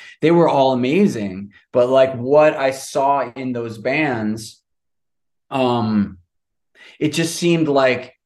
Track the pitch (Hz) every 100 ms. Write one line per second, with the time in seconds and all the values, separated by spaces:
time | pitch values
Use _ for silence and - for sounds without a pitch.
0 | - - 151 170 151 139 135 127 127 170
1 | 196 117 101 92 101 _ _ 123 127 131
2 | 135 123 123 151 151 135 135 131 - 143
3 | 139 139 120 135 127 120 117 101 113 143
4 | 151 117 107 110 113 - _ _ _ _
5 | _ _ _ _ - 139 127 120 110 107
6 | 92 87 _ _ _ _ _ _ - -
7 | 151 156 165 - 170 165 147 139 131 123
8 | - _